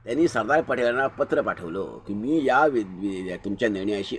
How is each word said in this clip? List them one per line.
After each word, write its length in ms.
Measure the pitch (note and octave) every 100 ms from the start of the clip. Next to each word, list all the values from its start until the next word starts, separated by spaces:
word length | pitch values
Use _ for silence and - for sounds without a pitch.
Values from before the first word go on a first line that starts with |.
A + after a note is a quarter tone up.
| G#2
त्यांनी 220 | C3 E3+
सरदार 340 | A#2+ A2 D#3
पटेलांना 460 | D#3 B2+ A#2+ B2 C3+
पत्र 340 | - C#3 D3
पाठवलं 560 | G#2+ F2 E2+ F#2 - - -
की 60 |
"मी 320 | G2+ A#2+ D#3+ C3
या 200 | B2+ D#3
वि-, 180 | B2+
वि-, 540 | G2 F2+ G2 F#2 F#2 F2+ G2+
तुमच्या 240 | G2 A#2
निर्णयाशी 480 | G2 G2 G#2 G2